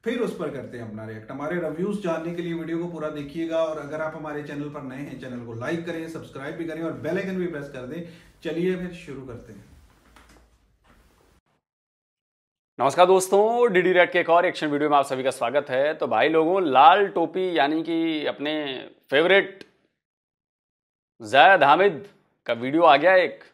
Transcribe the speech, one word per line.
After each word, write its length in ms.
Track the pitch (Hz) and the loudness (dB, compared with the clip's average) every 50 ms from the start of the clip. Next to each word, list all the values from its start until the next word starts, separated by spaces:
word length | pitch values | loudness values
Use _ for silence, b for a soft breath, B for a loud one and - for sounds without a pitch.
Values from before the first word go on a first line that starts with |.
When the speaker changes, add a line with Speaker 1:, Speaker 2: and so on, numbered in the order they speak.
| _ | _
Speaker 1:
फिर 160 | 220 262 254 | -6 -4 -4
उस 180 | 226 185 160 - | -4 -6 -6 -8
पर 100 | 165 143 | -10 -8
करते 260 | 139 131 117 - 123 | -8 -10 -14 -14 -14
हैं 100 | 120 113 | -14 -14
अपना 180 | 107 104 107 110 | -14 -14 -14 -14
react। 240 | 107 110 110 - - | -14 -14 -16 -16 -16
हमारे 280 | 135 135 147 156 175 175 | -12 -10 -8 -6 -6 -6
reviews 420 | 165 156 147 160 185 208 202 202 - | -6 -6 -6 -6 -6 -6 -6 -6 -6
जानने 300 | 175 160 156 160 170 170 | -6 -6 -6 -6 -8 -8
के 60 | 175 | -8
लिए 120 | 170 170 165 | -8 -8 -8
video 240 | 165 160 160 165 165 | -8 -8 -6 -6 -6
को 80 | 170 170 | -6 -8
पूरा 200 | 165 160 151 151 | -8 -8 -10 -8
देखिएगा 520 | 151 147 143 143 - 165 165 165 160 165 165 | -8 -10 -12 -10 -8 -8 -6 -4 -2 -2 -2
और 140 | 156 156 151 | -2 -4 -8
अगर 220 | 143 143 151 156 | -10 -10 -8 -8
आप 140 | 160 156 156 | -8 -8 -8
हमारे 280 | 160 151 151 147 147 143 | -10 -12 -10 -10 -10 -10
channel 260 | 147 147 147 147 147 | -10 -10 -10 -10 -10
पर 120 | 147 147 135 | -10 -12 -12
नए 140 | 127 127 | -12 -12
हैं, 220 | 131 - - 131 120 | -12 -12 -12 -12 -14
channel 240 | 131 127 123 120 117 | -14 -12 -12 -12 -12
को 80 | 117 113 | -12 -12
like 300 | 113 123 147 170 170 170 | -8 -6 -6 -6 -6 -6
करें, 220 | 175 160 165 160 160 | -8 -10 -10 -10 -10
subscribe 460 | 160 151 135 - - 135 135 151 165 | -12 -14 -16 -14 -16 -14 -12 -12 -10
भी 100 | 165 165 | -10 -10
करें 180 | 160 156 160 165 | -10 -8 -8 -8
और 100 | 160 139 120 113 | -8 -8 -8 -8
bell 140 | 151 170 | -6 -4
icon 200 | 196 190 185 190 | -4 -4 -6 -6
भी 100 | 185 175 165 | -6 -6 -6
press 200 | 160 143 139 - | -6 -10 -12 -12
कर 160 | - 127 123 | -14 -14 -14
दें। 160 | 123 147 170 170 B B B B B B _ - | -12 -12 -12 -14 B B B B B B _ -10
चलिए 320 | 160 151 165 175 185 185 | -8 -4 -2 -2 -2 -4
फिर 160 | 175 180 175 170 | -4 -8 -12 -12
शुरू 300 | - - - 135 131 131 | -16 -16 -16 -16 -16 -14
करते 260 | 127 117 110 - - 107 | -16 -16 -18 -18 -20 -20
हैं। 180 | 101 - _ - - _ _ _ _ _ _ _ - _ _ _ _ _ _ _ _ _ _ _ _ _ _ _ _ _ _ _ _ _ _ _ _ _ _ _ _ _ _ _ _ _ _ _ _ _ _ _ _ _ _ _ _ _ _ _ _ _ _ _ - | -20 -20 _ -20 -20 _ _ _ _ _ _ _ -20 _ _ _ _ _ _ _ _ _ _ _ _ _ _ _ _ _ _ _ _ _ _ _ _ _ _ _ _ _ _ _ _ _ _ _ _ _ _ _ _ _ _ _ _ _ _ _ _ _ _ _ -2
Speaker 2:
नमस्कार 260 | 123 139 135 165 180 | -2 0 4 4 6
दोस्तों, 640 | 180 190 185 185 - 202 196 208 220 233 240 240 240 185 | 6 6 4 4 2 2 2 4 2 2 2 2 4 2
डीडी 180 | 180 175 185 180 | 2 2 4 4
Red 180 | 180 175 - | 4 4 4
के 80 | - 180 | 2 -2
एक 100 | 165 165 | 2 4
और 160 | 165 170 180 | 4 4 4
action 220 | 180 - - 160 | 2 -2 -2 -4
video 220 | 151 147 143 151 151 | -4 -2 0 0 2
में 80 | 147 | 2
आप 80 | 143 135 | 2 2
सभी 180 | 135 139 131 127 | 0 -4 -2 -2
का 80 | 131 | -4
स्वागत 380 | 123 - 127 117 127 147 139 - | -2 -2 -4 -2 -2 -2 -2 0
है। 240 | 127 127 139 151 160 | -2 -2 0 -2 -2
तो 140 | 156 156 | -4 -4
भाई 220 | 135 117 107 127 151 | -2 2 2 2 4
लोगों, 340 | 160 160 160 160 185 196 185 | 4 2 2 2 0 0 0
लाल 420 | 151 127 127 143 160 180 208 202 190 | 2 6 8 8 8 8 8 2 0
टोपी 480 | - - 170 147 - 185 185 185 170 | 0 -2 -2 -2 -2 -4 -4 -2 0
यानी 240 | 156 139 143 156 160 160 | 0 0 0 0 -4 -4
कि 420 | 165 165 165 165 165 160 151 143 | -4 -2 -2 -2 -2 -4 -4 -4
अपने 280 | 131 - - 139 147 156 156 147 139 131 123 104 - - _ _ _ | -6 -6 -6 -6 -6 -6 -6 -6 -8 -10 -10 -12 -16 -20 _ _ _
favorite 540 | 131 143 165 175 190 196 185 - - - - _ _ _ _ _ _ _ _ _ _ _ _ _ _ _ _ _ _ _ _ _ _ _ _ _ _ _ _ _ _ _ | 2 2 4 6 4 4 4 0 -10 -18 -20 _ _ _ _ _ _ _ _ _ _ _ _ _ _ _ _ _ _ _ _ _ _ _ _ _ _ _ _ _ _ _
जैद 420 | 117 107 113 135 156 185 196 180 139 | -10 2 6 8 8 10 8 8 8
हामिद 440 | 139 151 170 190 202 190 135 - - _ _ _ _ _ _ _ | 6 6 6 4 2 0 -2 -14 -18 _ _ _ _ _ _ _
का 60 | - 120 | -6 -6
video 280 | 117 120 127 143 165 170 | -4 -4 -2 2 4 6
आ 120 | 160 139 | 8 6
गया 180 | 143 147 180 190 | 8 6 6 6
एक। 280 | 185 175 147 - - - _ | 4 4 2 -4 -12 -20 _